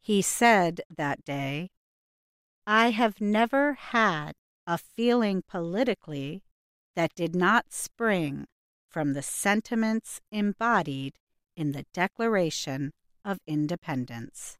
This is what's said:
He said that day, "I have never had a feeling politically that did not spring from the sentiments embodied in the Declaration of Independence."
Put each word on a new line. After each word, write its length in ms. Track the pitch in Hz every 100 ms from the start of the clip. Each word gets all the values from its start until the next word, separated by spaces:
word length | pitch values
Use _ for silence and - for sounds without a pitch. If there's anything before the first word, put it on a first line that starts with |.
He 200 | - 202
said 600 | 180 - 240 214 175 170 - 165
that 280 | 143 139 -
day, 440 | 139 135 143 180 _ _ _ _ _ _ _ _ _ -
"I 260 | 214 233
have 280 | 214 233 -
never 520 | 208 214 233 269 285
had 600 | 269 - 240 220 156 147 - _ _ -
a 120 | 170
feeling 640 | - - 240 240 214 190 -
politically 960 | 185 170 190 254 208 - 143 139 180 _ _ _ _ _ -
that 200 | 165 -
did 200 | 170 175
not 360 | 180 226 -
spring 760 | - - _ 226 190 151 139 139 _ _ _ _
from 240 | 165 147
the 80 | 139
sentiments 1000 | - - 202 208 - 226 220 220 - - _
embodied 880 | 214 208 196 233 220 151 135 135 - _ _ _ -
in 160 | 151
the 140 | 147 151
Declaration 1000 | - 185 - 233 208 165 - - 135 143 _ _ _ 202
of 140 | 196 -
Independence." 1080 | 151 151 175 - 135 123 117 113 - - -